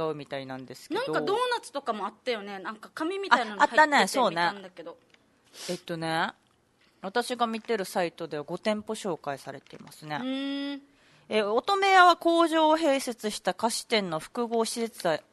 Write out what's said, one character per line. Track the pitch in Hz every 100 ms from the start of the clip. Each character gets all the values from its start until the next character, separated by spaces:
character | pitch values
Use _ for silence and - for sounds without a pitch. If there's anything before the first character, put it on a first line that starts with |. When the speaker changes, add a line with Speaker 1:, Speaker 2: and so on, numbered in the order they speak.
| 160
Speaker 1:
う |
み | 151 139
た | 139
い | 131
な | 131
ん | 127
で | 127
す | -
け | 370
ど。 |
Speaker 2:
な | 508
ん |
か | -
ド | -
ー | 427 508
ナ | 466
ツ | -
と | 277
か | -
も | 214 196
あ |
っ | -
た | 254
よ | 226
ね。 | 202 196
な | 180
ん | 110
か | -
紙 | - 320 392
み | 392
た | 247
い | 220
な | 196
の |
入 | 294
っ |
て | 247
て |
Speaker 1:
あ、 |
あ | 302
っ |
た | 277
ね。 | 196
そ | 269 220
う |
ね。 | 165
Speaker 2:
見 |
た | 170
ん | 202
だ | 190
け | -
ど。 | 165 - _ _ _ _ _ - -
Speaker 1:
え |
っ | 180
と | - 165
ね、 | 160 160 185 - _ _ _ _ _ _
私 | 190 240 240 247
が | 233
見 | 226
て | - 220
る | 180
サ | 202
イ | 170
ト | - 160
で | 151
は |
五 | 147 175
店 | 220 214
舗 | 208
紹 | 220 202 156
介 | 147 135
さ | -
れ | 135
て | - -
い |
ま | -
す | - 151
ね。 | 151
Speaker 2:
う | 262
ー | 269 277 277 277 277
ん。 | - _ _ _ -
Speaker 1:
え、 | 214
乙 | 208 233 -
女 | 392 392
屋 | 381 359
は | 339
工 | 339 330 330
場 | 320 311
を | 320
併 | 320 269
設 | 262 220 214
し | -
た | -
菓 | - 226
子 | - -
店 | 220 185
の | 156
複 | - 247 233
合 | 233 220
施 | 240
設 | 226 -
だ、 | 180 151 -